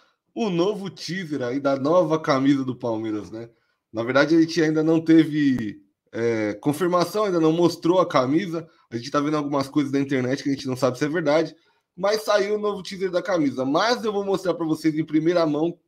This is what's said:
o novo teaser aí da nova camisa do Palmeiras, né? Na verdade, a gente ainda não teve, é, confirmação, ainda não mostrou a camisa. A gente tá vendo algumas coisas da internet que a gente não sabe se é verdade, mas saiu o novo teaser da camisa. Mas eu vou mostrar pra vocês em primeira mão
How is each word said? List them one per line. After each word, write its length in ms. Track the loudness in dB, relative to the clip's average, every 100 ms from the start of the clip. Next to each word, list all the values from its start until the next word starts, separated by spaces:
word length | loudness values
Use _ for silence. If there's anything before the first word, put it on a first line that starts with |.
| _ _ _ -4
o 120 | -2
novo 400 | 2 0 -2 -8
teaser 540 | -12 -10 -8 -6 -6
aí 180 | -4 -2
da 180 | -2 0
nova 420 | 2 2 2 0
camisa 440 | 0 2 4 2
do 120 | 0 -6
Palmeiras, 560 | -4 -4 -4 -6 -8
né? 180 | -14 -16 _ _ _ _
Na 120 | -6
verdade, 320 | 0 2 4 4
a 40 |
gente 220 | 4 2
ainda 220 | 2 2
não 180 | 2 2
teve, 800 | 6 6 6 2 2 2 -2 -8 _ _ _
é, 420 | -4 -2 0 -2 -2
confirmação, 600 | -2 0 0 2 0 0
ainda 160 | 0 2
não 120 | 2
mostrou 480 | 4 2 2 2 2
a 80 | 2
camisa. 640 | 2 2 0 -2 -6 -10 _ _
A 60 | -10
gente 120 | -4
tá 100 | -2
vendo 180 | 0 -2
algumas 300 | -2 -4 -2
coisas 240 | -2 0
da 80 | -2
internet 440 | 0 0 0 -2
que 60 | -2
a 20 |
gente 160 | -4 -4
não 100 | -2
sabe 180 | -2 0
se 100 | -2
é 40 |
verdade, 460 | 0 2 2 0 -6 _ _ _ -6
mas 240 | -2 -2
saiu 320 | 0 0 0
o 60 | -2
novo 240 | -2 -6
teaser 260 | -8 -6 -4
da 140 | -2
camisa. 420 | -2 0 0 -2 -2
Mas 400 | 0 0 0 -2
eu 80 |
vou 100 | -4
mostrar 300 | -2 -2 -2
pra 140 | -2 -2
vocês 260 | -2 0
em 100 | -2
primeira 400 | -2 0 2 2 2
mão 280 | 0 -2 -6